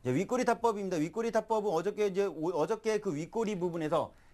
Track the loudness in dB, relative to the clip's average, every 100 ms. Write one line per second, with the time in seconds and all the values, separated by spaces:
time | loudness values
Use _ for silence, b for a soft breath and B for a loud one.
0 | 0 0 0 0 2 2 2 0 -2 -2
1 | -2 -2 0 0 0 0 2 0 0 0
2 | 0 2 -2 0 -2 0 0 0 0 0
3 | -2 -4 -4 -2 -2 0 -2 -2 0 0
4 | 0 b b